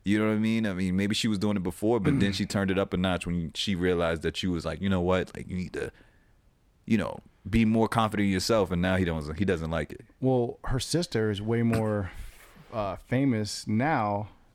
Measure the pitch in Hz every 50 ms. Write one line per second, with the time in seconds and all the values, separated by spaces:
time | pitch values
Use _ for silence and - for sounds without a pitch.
0 | - 95 104 107 107 110 110 107 110 113 113 113 110 101 90 90 95 92 90 95
1 | 101 101 107 - - 110 107 92 107 104 104 98 87 92 - - 104 110 120 110
2 | 92 - 90 87 101 98 95 101 101 - - 101 98 95 92 98 98 - 95 90
3 | 92 95 90 87 - 87 87 87 82 73 - - - 107 92 85 92 90 90 85
4 | 85 82 85 78 82 82 - - 95 92 87 80 76 80 80 80 95 98 95 90
5 | 87 92 92 92 - - - - - - 90 90 87 - - - - - - -
6 | - - _ _ _ _ _ _ _ _ _ _ _ _ _ _ - - 113 104
7 | 76 50 50 - - - _ _ - 95 101 113 113 110 113 113 110 104 - 113
8 | 110 101 104 104 101 98 95 90 - - 113 107 95 85 90 87 90 92 92 95
9 | 92 82 80 78 73 76 76 85 98 95 90 80 80 80 82 80 76 - - -
10 | - - _ - 131 131 131 123 117 120 - - - - 127 127 - - - 165
11 | 175 - - 113 110 107 101 95 104 110 117 117 117 117 113 110 110 107 104 104
12 | 95 85 - - - - - - - - - - - - - 110 101 95 87 -
13 | - - 123 131 139 139 117 107 107 101 - - - - 107 110 135 160 156 120
14 | 107 104 101 101 104 - - - - _